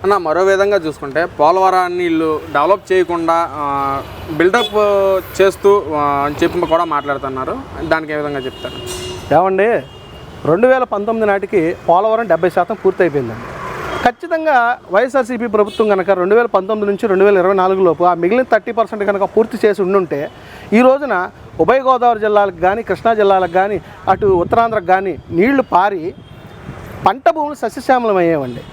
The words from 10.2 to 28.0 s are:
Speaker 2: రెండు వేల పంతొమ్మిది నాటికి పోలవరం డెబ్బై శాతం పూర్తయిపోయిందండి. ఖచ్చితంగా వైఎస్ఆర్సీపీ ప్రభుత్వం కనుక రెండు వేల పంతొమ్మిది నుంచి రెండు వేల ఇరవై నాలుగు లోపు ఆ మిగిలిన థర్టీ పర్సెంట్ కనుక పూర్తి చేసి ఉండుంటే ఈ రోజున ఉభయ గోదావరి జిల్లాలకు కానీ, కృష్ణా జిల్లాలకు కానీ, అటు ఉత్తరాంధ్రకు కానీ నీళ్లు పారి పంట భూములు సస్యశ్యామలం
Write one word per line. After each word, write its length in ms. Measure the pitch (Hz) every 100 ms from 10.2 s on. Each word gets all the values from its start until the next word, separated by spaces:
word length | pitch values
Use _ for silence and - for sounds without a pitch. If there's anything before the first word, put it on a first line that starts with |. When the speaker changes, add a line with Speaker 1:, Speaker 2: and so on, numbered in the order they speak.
| - - 143
Speaker 2:
రెండు 180 | 170 247
వేల 180 | 262
పంతొమ్మిది 420 | 247 208 208 226 214
నాటికి 500 | 196 196 202 160 - -
పోలవరం 380 | 175 220 220 226
డెబ్బై 240 | 160 175
శాతం 260 | 185 175 214
పూర్తయిపోయిందండి. 600 | 190 185 175 143 117 113 - - - - - -
ఖచ్చితంగా 760 | 240 240 349 330 320 262 233 247 -
వైఎస్ఆర్సీపీ 540 | 185 254 269 233 240 240
ప్రభుత్వం 420 | 208 208 - 220
కనుక 220 | 190 175
రెండు 240 | 185 180
వేల 120 | 220 233
పంతొమ్మిది 460 | 196 190 214 202
నుంచి 160 | 196 226
రెండు 160 | 190
వేల 140 | 202 202
ఇరవై 160 | 180
నాలుగు 300 | 196 185 190
లోపు 200 | 180 151
ఆ 100 | 175
మిగిలిన 280 | 170 175 240
థర్టీ 300 | 254 220 240
పర్సెంట్ 320 | 226 214 214
కనుక 180 | 202 202
పూర్తి 440 | 190 214 220 233 214
చేసి 160 | 202
ఉండుంటే 480 | 185 196 175 143 143 - - - -
ఈ 80 | 214
రోజున 500 | 254 277 285 190 185 - - -
ఉభయ 200 | 165 262
గోదావరి 400 | 262 254 240 220
జిల్లాలకు 360 | 214 208 202 175
కానీ, 260 | 180 214
కృష్ణా 320 | 220 185 226
జిల్లాలకు 380 | 220 202 190 180
కానీ, 280 | 180 202 196 - - -
అటు 180 | 185 208
ఉత్తరాంధ్రకు 580 | 185 170 226 233 220
కానీ 340 | 175 190 196 147 -
నీళ్లు 320 | 165 220 277
పారి 520 | - 175 202 196 165 - - - - - - - - - 185
పంట 240 | 254 339
భూములు 240 | 320 294
సస్యశ్యామలం 640 | 294 226 277 247 254